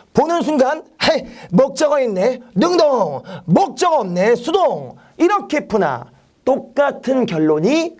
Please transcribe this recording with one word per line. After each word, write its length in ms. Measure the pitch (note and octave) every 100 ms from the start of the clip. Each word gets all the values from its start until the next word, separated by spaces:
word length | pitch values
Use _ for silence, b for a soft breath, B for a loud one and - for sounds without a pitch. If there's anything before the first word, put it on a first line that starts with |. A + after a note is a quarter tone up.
| B
보는 280 | - D#4 E4+
순간, 420 | B3+ D4+ B3+ D#4 - _
헤이, 200 | - D#4 B B B
목적어 500 | F3 C4+ C4+ D4+ D4
있네, 400 | B3 F#3+ A3+ B3 B F#3
능동, 680 | E4 F4+ D4+ B3+ E3 C3 B F3 -
목적어 540 | A3+ G4 A#3+ F4+ D4+
없네, 360 | G3 F3 G#3 A#3+
수동. 640 | A#3+ F#4+ D#4+ E3 B2+ - b -
이렇게 520 | E4+ G4+ - D4 D4
푸나? 400 | G#3 E3 B2 B2+ b b _
똑같은 840 | - C4+ - - C#4+ - A#3+ C4 A3
결론이 680 | D#3+ D#3 D#3 F#3 D#4+ E4